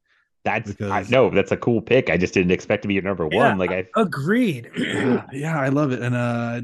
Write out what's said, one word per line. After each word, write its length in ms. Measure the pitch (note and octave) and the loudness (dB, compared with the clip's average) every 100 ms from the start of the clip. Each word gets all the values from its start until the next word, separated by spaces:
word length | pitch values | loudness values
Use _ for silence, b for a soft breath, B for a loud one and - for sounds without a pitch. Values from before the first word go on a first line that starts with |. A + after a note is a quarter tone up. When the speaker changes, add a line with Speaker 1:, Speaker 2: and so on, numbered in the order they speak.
| _ _ _ _ | _ _ _ _
Speaker 1:
That's, 260 | G2+ G#2+ G#2 | -4 -4 -6
I, 40 | |
Speaker 2:
Because 360 | G2+ G#2 G2+ G2+ | -6 -4 -4 2
Speaker 1:
no, 220 | C3 G#2 | 4 4
that's 200 | F#2 F#2+ | 4 2
a 60 | G2 | 0
cool 240 | - A2+ | 0 0
pick. 300 | - B2 C3 | 4 2 4
I 60 | F2 | 2
just 180 | F2+ G2+ | 2 2
didn't 160 | F2+ | 2
expect 320 | F2+ - G#2+ | 2 0 -2
to 40 | G2+ | 0
be 60 | |
your 100 | G2 | -2
number 240 | F2+ F2 D#2 | -2 -4 -2
Speaker 3:
Yeah, 180 | F#2+ C3+ | 2 2
Speaker 1:
one. 80 | G2 | 2
Like, 140 | F2+ | 0
I 160 | F#2 F#2 A3 | -2 -4 -2
Speaker 3:
agreed. 680 | G3+ C#3 C#3 A#3 A#3 B2+ A2+ | -2 -2 -2 0 0 -2 -8
<clears throat> 40 | - | -6
Speaker 2:
Yeah, 480 | - - - A#2+ - | -4 -2 0 0 -2
yeah, 260 | C3+ D3+ D#3+ | -8 -4 -2
I 100 | C3+ | 0
love 220 | C#3 D3 | 0 0
it. 100 | B2 | -2
And, 100 | A#2+ | -2
uh, 480 | B2 A#2+ A#2+ A#2 A#2+ | -2 -2 -2 -4 -6